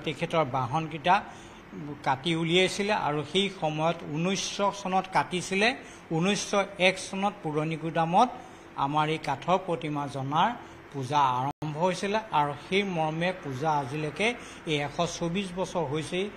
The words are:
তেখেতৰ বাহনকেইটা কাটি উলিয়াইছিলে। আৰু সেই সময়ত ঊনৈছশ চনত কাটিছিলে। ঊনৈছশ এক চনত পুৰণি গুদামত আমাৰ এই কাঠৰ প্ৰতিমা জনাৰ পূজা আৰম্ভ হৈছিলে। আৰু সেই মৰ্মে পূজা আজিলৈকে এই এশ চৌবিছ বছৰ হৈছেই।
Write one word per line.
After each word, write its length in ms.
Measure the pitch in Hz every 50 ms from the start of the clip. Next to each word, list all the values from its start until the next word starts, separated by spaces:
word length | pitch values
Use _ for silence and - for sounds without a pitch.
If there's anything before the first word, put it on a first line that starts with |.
| -
তেখেতৰ 420 | 165 139 - 170 - 170 160 151
বাহনকেইটা 720 | 123 127 131 127 113 143 160 160 151 160 156 135 175 185 208 - - - - - - - - - - - 180 151 147 143 - -
কাটি 320 | 143 135 131 - 175 165
উলিয়াইছিলে। 580 | 165 170 160 170 185 185 180 - - 202 202 214
আৰু 260 | 196 - 147 147 151 139 -
সেই 180 | - 190 196 190 190 -
সময়ত 360 | 160 156 151 156 156 170 170 - 180 165 147
ঊনৈছশ 720 | 156 170 190 196 185 - - - - 202 196 185 - -
চনত 220 | 185 185 190 180 - -
কাটিছিলে। 640 | 151 139 - 185 175 165 - 190 190 208 240 277 - - - - - - -
ঊনৈছশ 420 | 165 160 175 196 208 - - - 214 202 190 196 - -
এক 160 | 180 190 185 -
চনত 340 | - - 196 190 196 208 196 - -
পুৰণি 320 | 156 147 156 151 160 165
গুদামত 540 | 147 156 165 156 165 160 165 175 202 254 247 - - - - - - - - -
আমাৰ 340 | 139 139 139 147 151 151 156
এই 80 | 160
কাঠৰ 400 | 160 - 147 135 135 - 170 185 190 185
প্ৰতিমা 360 | 180 165 165 160 151 147 143 143 135 120
জনাৰ 360 | 139 131 135 147 165 190 226 240 - - - - - - - -
পূজা 260 | 139 131 120 147 147
আৰম্ভ 580 | 143 127 123 127 131 143 - - 151 156 147
হৈছিলে। 420 | 151 175 185 175 170 208 196 208 220 214 -
আৰু 220 | 156 151 147 143 139 - - -
সেই 140 | 185 202 202
মৰ্মে 460 | 196 175 160 156 156 160 160 170 185 180 - -
পূজা 280 | 139 131 123 156 160
আজিলৈকে 560 | 151 143 139 123 143 156 151 151 147 - 202 233 240 - - - - - -
এই 120 | 170 151 143
এশ 160 | 143 139 - - 170 165 -
চৌবিছ 300 | - 170 170 170 202 196 180 175
বছৰ 300 | 185 180 - - 180 156
হৈছেই। 400 | 131 147 160 147 - 180 180 196 208 -